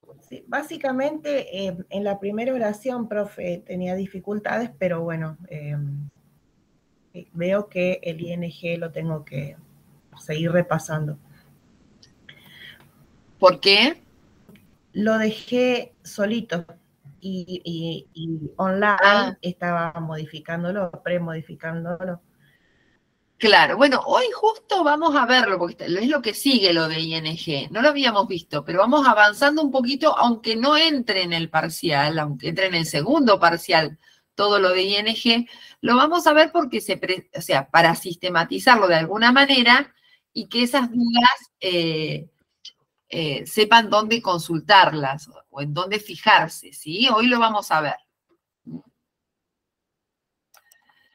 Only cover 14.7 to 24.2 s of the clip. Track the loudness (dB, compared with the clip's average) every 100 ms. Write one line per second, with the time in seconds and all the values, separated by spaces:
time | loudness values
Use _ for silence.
14.7 | _ _ -4 0 0 0 -4 -4 0 0
15.7 | 0 -6 _ -18 -6 -4 -4 -4 -8 -8
16.7 | -18 _ _ -20 -16 -10 -10 -10 -12 -10
17.7 | -8 -8 -8 -14 -12 -8 -8 -10 -4 -2
18.7 | 0 0 4 4 4 2 -4 -10 -6 -4
19.7 | -4 -4 -8 -10 -10 -12 -14 -10 -8 -6
20.7 | -6 -8 -8 -6 -4 -4 -8 -12 -14 -10
21.7 | -8 -8 -8 -8 -10 _ _ _ _ _
22.7 | _ _ _ _ _ _ _ 6 6 6
23.7 | 4 4 2 0 0